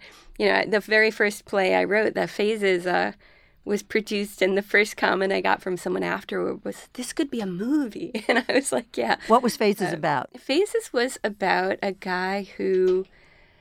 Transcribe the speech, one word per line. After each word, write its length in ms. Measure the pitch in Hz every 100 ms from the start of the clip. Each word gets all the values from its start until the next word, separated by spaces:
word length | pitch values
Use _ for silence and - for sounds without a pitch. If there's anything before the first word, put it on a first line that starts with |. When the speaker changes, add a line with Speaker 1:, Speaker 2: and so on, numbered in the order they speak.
| - - - -
Speaker 1:
you 100 | 202
know, 180 | 196 -
the 140 | 208
very 320 | 202 214 220
first 340 | 214 208 208 -
play 300 | 202 185 185
I 80 |
wrote, 320 | 185 208 214 196
The 120 | 175
Phases, 580 | - 208 220 196 180 180
uh, 260 | 180 196 - - - _ _ -
was 180 | 208
produced, 580 | - 220 208 208 202 -
and 160 | 185 190
the 40 |
first 340 | 202 202 214 -
comment 380 | 190 190 190
I 80 | 190
got 200 | 190 -
from 140 | 190 180
someone 280 | 185 185
afterward 600 | 175 196 - 190 190 -
was, 240 | 202 - -
"This 180 | - 240
could 180 | - 294
be 120 | 233
a 40 | 196
movie." 760 | 175 233 302 240 - 170 240 -
<laughs> 20 |
And 160 | 233 -
I 60 |
was 180 | 247 277
like, 240 | 247 - -
"Yeah." 220 | 226 - -
Speaker 2:
What 160 | 233
was 140 | 247 -
Phases 340 | 214 202 185
Speaker 1:
Uh, 60 | 165
Speaker 2:
about? 420 | 156 139 - -
Speaker 1:
Phases 540 | - 285 415 453 -
was 240 | 254 254 -
about 560 | 220 202 185 180 190 -
a 100 | 202
guy 560 | 190 190 180 185 202 196 -
who 500 | 196 185 185 185 190 _ _ _ - _